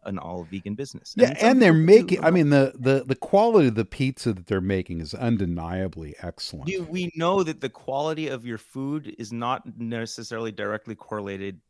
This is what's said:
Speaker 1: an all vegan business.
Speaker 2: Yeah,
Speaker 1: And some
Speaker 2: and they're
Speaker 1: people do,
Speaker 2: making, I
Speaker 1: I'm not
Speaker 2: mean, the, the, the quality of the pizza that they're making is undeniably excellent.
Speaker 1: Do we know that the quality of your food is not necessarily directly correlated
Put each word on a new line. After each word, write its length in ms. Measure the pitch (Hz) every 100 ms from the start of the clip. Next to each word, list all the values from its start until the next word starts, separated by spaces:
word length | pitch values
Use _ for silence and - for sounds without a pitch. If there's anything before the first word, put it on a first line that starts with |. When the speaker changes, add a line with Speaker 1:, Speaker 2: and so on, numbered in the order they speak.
Speaker 1:
an 140 | - 95
all 240 | 76 90
vegan 320 | 82 95 101 107
business. 380 | 139 - - -
Speaker 2:
Yeah, 140 | 240
Speaker 1:
And 80 | 147
some 120 | 220
Speaker 2:
and 100 | 262
they're 100 | 208
Speaker 1:
people 120 | 160 160
do, 160 | 214
Speaker 2:
making, 220 | 180 180
I 40 | 160
Speaker 1:
I'm 60 |
not 40 | 180
Speaker 2:
mean, 120 | 147
the, 240 | 143 135 -
the, 260 | 123 135 127
the 100 | 135
quality 520 | - 196 226 214 135
of 60 | 110
the 100 | 104
pizza 480 | - 135 127 123
that 140 | 95 87
they're 120 | 95
making 380 | 92 95 - 85
is 140 | 78
undeniably 1000 | - 120 113 92 85 82 92 95 82 78 -
excellent. 440 | 87 - - - 143
Speaker 1:
Do 160 | 190
we 280 | 165 180 175 160
know 280 | 165 196
that 180 | 165 131
the 80 | 131
quality 580 | - - 135 156 160 156
of 180 | 131 120
your 120 | 113
food 580 | - 135 135 151 147 -
is 140 | 107
not 460 | 117 120 131 - 117
necessarily 720 | 117 117 113 - 113 113 113
directly 440 | 104 104 107 - 107
correlated 640 | - 107 98 98 98 92